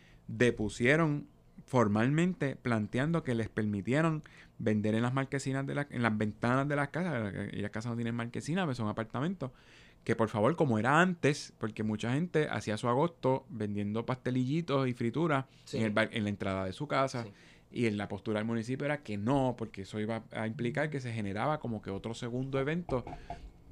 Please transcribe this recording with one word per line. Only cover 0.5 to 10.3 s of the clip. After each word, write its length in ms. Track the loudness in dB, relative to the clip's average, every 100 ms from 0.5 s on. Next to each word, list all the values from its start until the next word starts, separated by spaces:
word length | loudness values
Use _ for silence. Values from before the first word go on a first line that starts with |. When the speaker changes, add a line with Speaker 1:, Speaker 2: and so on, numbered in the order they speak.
| 4 0 2 4 4 4 0 -4 -18 -20 -20 0
Speaker 1:
formalmente 920 | 4 4 4 4 4 2 2 -2 -2
planteando 640 | 0 0 0 0 0 0
que 100 | 0 -2
les 120 | -2
permitieran 760 | 0 0 0 0 2 2 0 -6 -20 -18 -4
vender 360 | 2 2 4 2
en 80 |
las 100 | 2
marquesinas 520 | 0 0 -2 -2 -2 -2
de 100 | -4
la, 120 | -4
en 120 | 0
las 140 | 2 2
ventanas 500 | 0 0 2 2 2
de 80 | 0
las 140 | 0
casas, 440 | -2 -2 -2 -2 -4 -6
y 40 | -4
las 100 | -4
casas 200 | -4 -4
no 40 | -2
tienen 200 | -2 -2
marquesinas, 500 | -4 -6 -2 -2 0
pues 120 | -2
son 120 | -2
apartamentos, 640 | -2 -4 -2 -4 -4 -8 -10 -20 -20 -20 -6
que 120 | 0 2
por 120 |
favor, 260 | 2